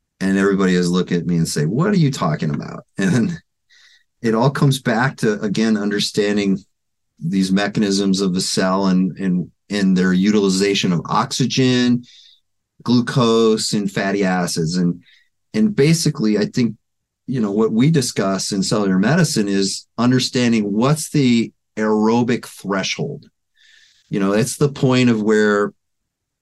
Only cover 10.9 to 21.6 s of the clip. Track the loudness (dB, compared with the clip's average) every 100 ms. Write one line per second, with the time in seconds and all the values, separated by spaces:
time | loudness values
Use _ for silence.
10.9 | -2 -2 -2 -2 -2 -2 0 2 2 2
11.9 | 0 -4 -20 -20 _ _ _ _ _ 0
12.9 | 0 2 0 2 4 4 2 0 -2 -2
13.9 | -4 -2 -2 0 0 -2 -2 -2 0 -2
14.9 | -2 _ _ _ _ _ 0 0 2 2
15.9 | 2 0 0 0 0 0 -2 -2 -4 _
16.9 | _ _ _ -8 -4 -2 0 0 2 2
17.9 | 2 0 -2 -2 -2 -4 -4 -2 0 2
18.9 | 2 2 2 2 0 -2 -2 -2 -6 -12
19.9 | -2 2 2 0 0 0 0 0 0 0
20.9 | 0 -2 0 2 2 0 _